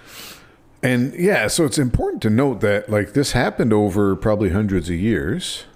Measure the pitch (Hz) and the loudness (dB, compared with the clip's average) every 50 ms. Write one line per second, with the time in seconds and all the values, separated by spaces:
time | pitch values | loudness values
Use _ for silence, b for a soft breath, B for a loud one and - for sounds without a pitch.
0 | B B B B B B B B B B B B B _ _ _ - 127 127 120 | B B B B B B B B B B B B B _ _ _ -2 0 2 2
1 | 123 139 - - 175 202 190 127 107 104 - - 165 131 - 151 139 123 - - | 0 -2 -2 0 0 2 2 2 0 0 0 0 0 0 0 0 0 0 0 0
2 | 320 403 381 226 - 110 107 117 143 139 123 92 110 104 101 98 - - 107 104 | -2 -2 -4 -2 0 2 2 2 2 2 0 0 0 0 0 0 0 0 0 0
3 | 101 - - 143 143 - - 123 139 208 208 - 170 117 107 107 104 104 87 104 | 0 0 0 0 0 0 0 0 0 0 0 0 2 2 4 4 2 2 2 2
4 | 101 98 95 85 - 113 104 92 107 92 85 104 107 98 95 90 78 87 87 82 | 2 2 2 0 0 0 0 2 0 0 0 0 0 0 0 -2 -2 -2 -4 -2
5 | 95 113 110 80 69 82 127 185 - - - - - - - | 0 0 0 0 -2 -2 -4 -4 -6 -8 -10 -12 -14 -16 -14